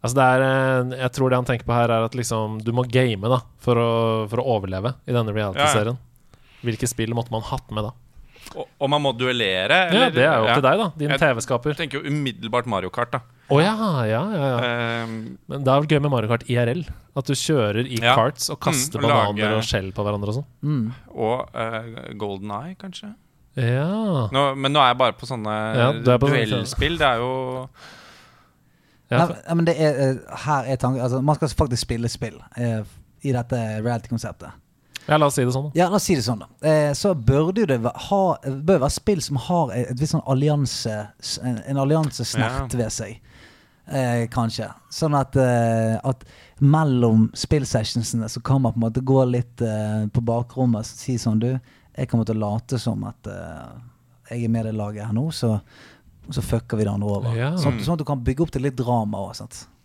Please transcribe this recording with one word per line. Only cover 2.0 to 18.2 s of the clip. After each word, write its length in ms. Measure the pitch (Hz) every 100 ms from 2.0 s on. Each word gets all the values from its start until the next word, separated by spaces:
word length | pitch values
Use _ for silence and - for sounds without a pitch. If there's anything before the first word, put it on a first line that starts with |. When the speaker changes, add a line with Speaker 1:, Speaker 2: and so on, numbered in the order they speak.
| 113
Speaker 1:
at 80 | 123
liksom, 480 | 120 113 107 110
du 80 | 110
må 120 | 117 127
game 320 | 123 127 101 107
da, 120 | 127 - -
for 160 | - 117
å, 540 | 117 117 113 110 107
for 80 | 113
å 80 | 131 110
overleve 380 | 95 92 110 131 -
i 40 |
denne 200 | 120 110 107
reality-serien. 640 | 104 95 147 131 107 127
Speaker 2:
Ja, 20 |
ja. 60 | - _ _ - _ -
Speaker 1:
Hvilke 240 | 120 110 123
spill 240 | - 110 120
måtte 160 | 120
man 100 | 113
hatt 280 | 110 131 -
med 120 | 107 107
da? 60 | - - - - - - -
Speaker 2:
Og, 100 | - _
og 80 | 139
man 120 | 147
må 100 | 143 120
duellere, 540 | 127 123 104 92 98
Speaker 1:
Ja, 180 | 175 180
Speaker 2:
eller? 220 | 190 254
Speaker 1:
det 120 | 160 143
er 100 | 135
jo 60 |
opp 40 | 110
Speaker 2:
Ja. 60 | 123
Speaker 1:
til 80 |
deg 140 | 131 175
da, 80 | 208 156
din 120 | 147
Speaker 2:
Jeg 100 | 139
Speaker 1:
T 140 | 160
V-skaper. 420 | 117 - 123 147 147
Speaker 2:
tenker 240 | 165 135
jo 80 | 151
umiddelbart 560 | 147 135 98 110 123 120
Mario 240 | 98 90
Kart 220 | - 120
da. 80 | 131 - _ -
Speaker 1:
Å 100 | 139
ja, 140 | 180 220 220 147
ja, 200 | 110 113 190
ja, 160 | 202 139
ja. 100 | 123 123 120 117 117
Speaker 2:
Ehm, 340 | 113 113 113 127 -
Speaker 1:
Men 160 | 139
det 40 | 131
er 140 | 139
jo 60 | 151
gøy 140 | 151
med 100 | 147
Mario 160 | 131 110
Kart 160 | 117 -
I 60 | 120
R 120 | 120
L, 140 | 165 156 - _ -
at 100 | 131
du 80 |
kjører 520 | 139 - 151 104 104 131
i 120 | 117
Speaker 2:
Ja. 140 | 117
Speaker 1:
karts 340 | 131